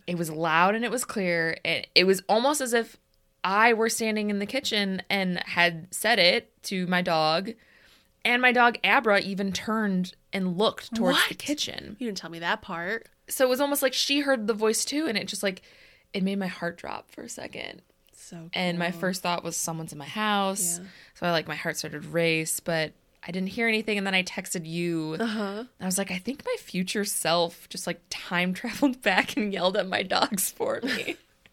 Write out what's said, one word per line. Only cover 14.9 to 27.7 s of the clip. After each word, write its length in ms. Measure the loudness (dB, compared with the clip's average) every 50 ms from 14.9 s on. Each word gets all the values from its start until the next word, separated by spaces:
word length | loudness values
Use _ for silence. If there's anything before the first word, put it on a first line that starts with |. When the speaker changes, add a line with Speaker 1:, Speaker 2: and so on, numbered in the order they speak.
| -2 -2 -2 -2
Speaker 1:
and 100 | -2 -4
it 100 | -4 -6
just, 160 | -6 -4 -2
like, 180 | -4 -4 -4 _ -20 -20 -20 -20 -20 -20 _ _ _
it 120 | -4 -2 0
made 140 | 0 0 0
my 80 | -2 -4
heart 300 | -6 -4 -6 -6 -6 -6
drop 320 | -10 -10 -10 -10 -10 _
for 100 | -16 -16
a 80 | -14 -14
second. 520 | -12 -12 -12 -12 -10 -10 -10 -10 -12 -14 _ _ _ _ _ _ _
Speaker 2:
So 360 | -20 -20 -18 -16 -16 -14 -8 -6
Speaker 1:
And 260 | -2 -2 -2 0 0
my 100 | -2 -2
Speaker 2:
cool. 80 | -2 -2
Speaker 1:
first 220 | -2 -2 -2 -2
thought 220 | -2 -2 -4 -2 -4
was, 120 | -6 -6
"Someone's 360 | -4 -4 -4 -6 -6 -8 -10
in 60 | -12 -14
my 60 | -12
house." 760 | -10 -6 -4 -2 0 2 2 0 0 0 -2 -2 -2 -2 -4
Speaker 2:
Yeah. 60 | -8 -14 -20 -20 -20 -20 _
Speaker 1:
So 140 | -4 -2 0
I, 40 |
like, 160 | 0 0 0 -2
my 80 | -6
heart 220 | -6 -4 -4 -4 -4
started 240 | -6 -8 -8 -10
to 80 | -10 -2
race, 500 | 0 2 4 4 2 2 0 -2 -4 -6
but 340 | -4 -2 -2 -2 -2 -4 -6 _ _ _ _ -20 -12 -8
I 40 |
didn't 180 | -4 -4 -4 -4
hear 180 | -2 0 0 2
anything, 300 | 2 0 0 -2 -2 -2
and 80 | -2 0
then 60 | 0
I 80 | 0 0
texted 440 | 0 -4 -8 -8 -6 -6 -8 -6 -6
you. 500 | -4 -2 -2 0 0 -2 -2 -4 -4 -4
Speaker 2:
Uh-huh. 440 | -4 -4 -2 -4 -4 -4 -6 -8 -10 -12 _ -8
Speaker 1:
I 60 | -4
was 120 | -4 -2 -2
like, 120 | -2 -4
"I 60 | -6 -8
think 260 | -6 -8 -10 -8 -6
my 100 | -6 -6 -6
future 460 | -8 -6 -4 -4 -4 -2 -2 -4 -2
self 640 | -2 -4 -2 0 2 2 2 2 0 -2 -10 -18
just, 160 | -14